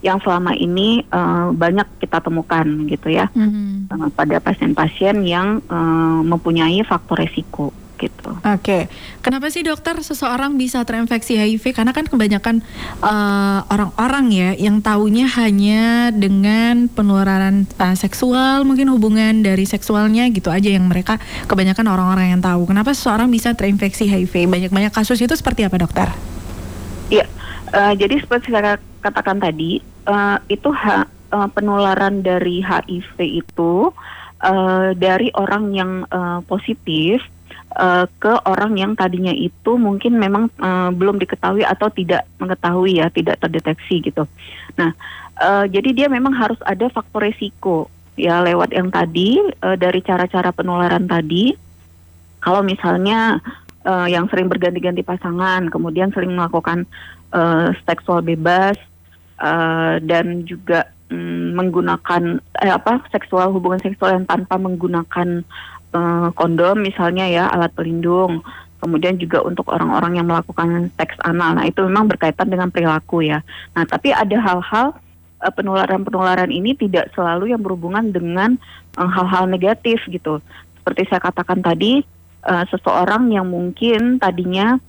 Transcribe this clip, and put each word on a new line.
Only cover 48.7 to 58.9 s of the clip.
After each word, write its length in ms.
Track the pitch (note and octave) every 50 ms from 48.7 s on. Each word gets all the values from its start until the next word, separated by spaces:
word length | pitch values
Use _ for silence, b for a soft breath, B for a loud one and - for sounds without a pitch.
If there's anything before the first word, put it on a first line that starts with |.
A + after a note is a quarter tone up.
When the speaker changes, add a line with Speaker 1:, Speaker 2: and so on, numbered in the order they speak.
| -
Speaker 1:
yang 160 | F#3+ F3+ F#3
tadi, 480 | F#3+ F3 E3+ E3+ D#3+ F3 F#3 G3+ B3 F#4
eh, 360 | G#4 F#4+ - - - F#3 F#3+ F#3
dari 240 | F3+ F3+ F3+ F#3 F3+
cara-cara 480 | - F#3 F3 F3+ F3+ - F#3 F3+ F3+ F3
penularan 540 | - E3+ F3+ F3 F3 F3 F3 F3 E3+ F3 F3+
tadi. 480 | F3 E3+ D#3+ D3+ D#3+ F3 G#3 B3+ G4+ - - - - _ - - _ _ _ _ - - _ _ _ _
Kalau 240 | - E3+ F3+ G3+
misalnya, 800 | G3 F#3+ F#3+ - - F3+ E3+ F#3 F#3 G3+ A3 A3+ A3+ A3+ G#3 E3 B A#3 B B B B _ _
eh, 240 | _ F3+ F#3+ F3+ F3+ F3 F3+
yang 140 | E3+ E3+ -
sering 160 | - F#3 F#3
berganti-ganti 560 | F#3 F3+ F3+ F3+ F3+ F3+ F3+ - F3+ F3+ F3
pasangan, 640 | - - F3+ F#3 - F3+ E3+ F3 F#3 F#3+ F#3 F#3 F3+ E3
kemudian 400 | - D#3+ E3 E3+ D#3+ F3+ F#3 G3
sering 240 | G3 G3 F3+ F3+ F3+
melakukan, 500 | F3+ E3+ E3+ - E3 - F3 E3+ F3 F3+ - B B B B B B B -
eh, 400 | - E3+ E3 E3+ E3 D#3+ E3+ F3 F3+ - - -
seksual 320 | C#3 - - - F3 E3+
bebas, 560 | E3 E3 E3 D#3+ D#3 E3+ F3+ F#3 F#3+ G3 G3+ G3+ - _